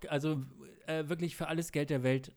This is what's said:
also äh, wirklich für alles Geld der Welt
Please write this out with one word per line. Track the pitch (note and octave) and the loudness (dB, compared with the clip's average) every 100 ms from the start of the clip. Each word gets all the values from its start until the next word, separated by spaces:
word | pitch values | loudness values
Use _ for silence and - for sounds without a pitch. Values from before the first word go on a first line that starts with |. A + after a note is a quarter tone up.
| - | -2
also | D3 D#3 D3+ C3 - - - - | 0 2 0 -2 -10 -18 -14 -4
äh, | D#3+ D3+ | -2 0
wirklich | E3+ E3+ - | 0 -2 -2
für | D#3 | -2
alles | E3 E3 | 0 0
Geld | D3+ D3 | 0 2
der | C#3+ | 2
Welt | B2+ C3 C3 | 4 4 0